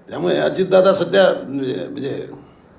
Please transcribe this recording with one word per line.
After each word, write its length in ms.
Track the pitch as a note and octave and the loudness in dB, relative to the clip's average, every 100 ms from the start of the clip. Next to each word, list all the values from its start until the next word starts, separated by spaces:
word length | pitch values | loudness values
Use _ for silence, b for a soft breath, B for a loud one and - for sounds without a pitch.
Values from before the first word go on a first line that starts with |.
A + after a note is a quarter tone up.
| - | -14
त्यामुळे 280 | B2+ F3 D3 | -6 -2 0
अजितदादा 560 | D3+ D3 F3+ F#3+ F#3+ | 0 0 2 4 6
सध्या, 540 | F#3+ E3+ G3 F#3 - B2+ | 4 2 4 4 2 -4
म्हणजे, 400 | C#3 C3 G#2 E2+ | -6 -4 -6 -8
म्हणजे 380 | - C3 A2 - - - b b | -8 -8 -8 -10 -16 -20 b b